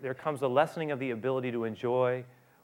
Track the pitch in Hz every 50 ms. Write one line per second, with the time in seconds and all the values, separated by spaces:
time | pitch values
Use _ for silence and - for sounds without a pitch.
0 | 139 127 127 - - 156 147 127 139 127 123 139 160 160 - 170 160 147 143 123
1 | 139 131 117 110 107 131 131 131 123 127 117 117 113 113 107 101 - 120 123 127
2 | 127 123 127 127 123 - - - _ _ _ _